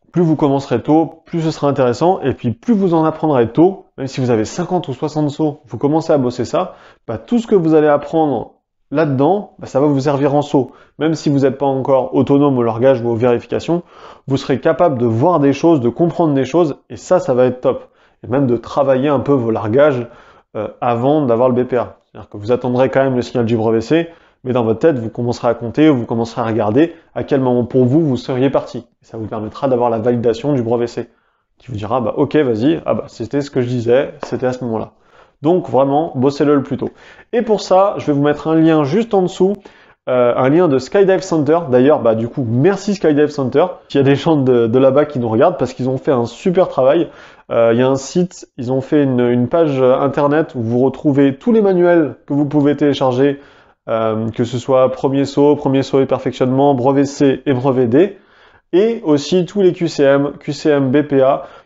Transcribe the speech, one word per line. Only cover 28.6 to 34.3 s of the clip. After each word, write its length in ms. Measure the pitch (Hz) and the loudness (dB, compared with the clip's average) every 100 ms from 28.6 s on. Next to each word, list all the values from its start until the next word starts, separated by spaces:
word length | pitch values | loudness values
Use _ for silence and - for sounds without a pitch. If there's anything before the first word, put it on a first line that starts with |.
| - 120 - _ | -4 -12 -16 _
Et 40 | _ | _
ça 120 | 113 | -12
vous 80 | 107 | -10
permettra 440 | 113 107 - 135 | -8 -10 -6 -2
d'avoir 200 | 123 120 | 0 0
la 80 | 113 | 0
validation 540 | 120 123 117 110 143 | 0 0 0 -2 -2
du 80 | 139 | -2
brevet 260 | 113 120 117 | 0 -2 -2
C, 220 | - 117 _ _ _ _ _ | -6 -12 _ _ _ _ _
qui 140 | - | -14
vous 60 | 104 | -10
dira, 240 | 101 123 | -4 -4
bah, 120 | 113 - | -2 -2
ok, 180 | 143 151 | 0 0
vas-y, 460 | 135 107 135 160 - | 0 0 0 -2 -4
ah 80 | |
bah, 120 | 110 - | -6 -6
c'était 340 | - 110 143 | -12 -8 -6
ce 80 | 143 | -4
que 120 | 131 | -4
je 60 | 123 | -4
disais, 460 | 127 113 123 151 - | -2 0 0 0 -8
c'était 240 | - | -10